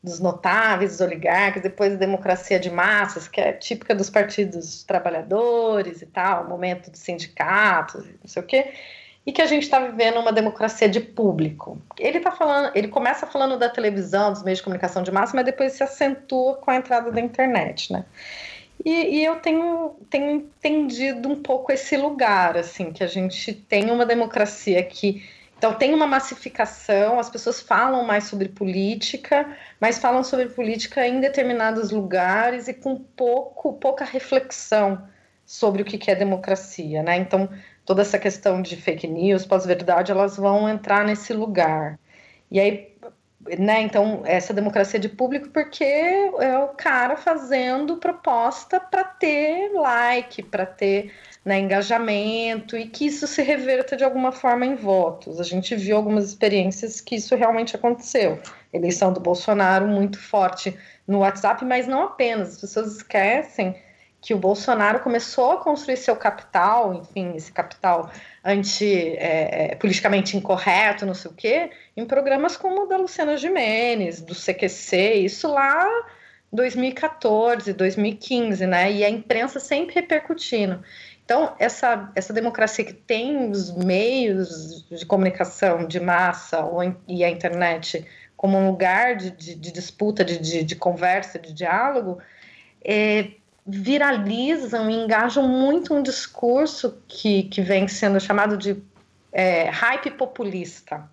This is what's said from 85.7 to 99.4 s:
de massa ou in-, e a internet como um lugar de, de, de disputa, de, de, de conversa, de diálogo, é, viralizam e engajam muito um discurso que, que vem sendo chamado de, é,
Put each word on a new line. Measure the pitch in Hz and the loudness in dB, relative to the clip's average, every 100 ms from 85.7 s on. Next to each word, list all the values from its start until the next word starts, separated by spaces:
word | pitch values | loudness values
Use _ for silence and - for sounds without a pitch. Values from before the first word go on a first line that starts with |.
| 170 165 | 2 -2
de | 170 | -4
massa | 175 175 180 175 - 160 | 0 2 2 0 -4 -4
ou | 160 175 | -2 -2
in-, | 180 180 - | -2 -4 -8
e | 180 | 0
a | 175 | 0
internet | 170 175 175 175 165 160 165 160 - - - | 0 -4 0 0 0 -6 -8 -10 -20 -20 -2
como | 196 196 | 2 4
um | 190 | 2
lugar | 185 185 190 247 233 | 2 2 4 2 0
de, | 185 | -6
de, | 180 160 160 | -12 -16 -14
de | 160 | -12
disputa, | 175 - - 208 214 | -12 -14 -4 -2 0
de, | 175 170 | 0 0
de, | 160 170 | -2 -2
de | 160 170 | -4 -2
conversa, | 180 175 180 190 190 165 | -2 0 0 0 -2 -14
de | 160 | -16
diálogo, | 156 175 185 262 269 196 180 - - - - - _ | -8 -2 0 0 -2 -4 -8 -14 -20 -20 -20 -20 _
é, | - 214 214 208 202 - _ _ - | -2 0 2 0 -2 -10 _ _ -12
viralizam | 196 196 285 285 247 202 226 262 320 254 233 220 | -8 0 2 2 2 -2 -2 -2 -2 -2 -2 0
e | 226 | -2
engajam | 220 220 240 254 262 | 0 2 2 2 2
muito | 254 269 320 339 | 4 4 2 2
um | 294 | 0
discurso | 262 262 - - 240 254 302 - 240 - _ | 0 -4 -10 -2 2 2 2 -2 -6 -6 _
que, | - 220 202 | -4 2 2
que | 190 - | 0 -4
vem | 185 196 190 | 2 2 2
sendo | - 208 196 | 0 2 2
chamado | 190 202 208 208 | 2 2 2 0
de, | 190 202 - _ _ _ _ | -2 -6 -8 _ _ _ _
é, | - | 0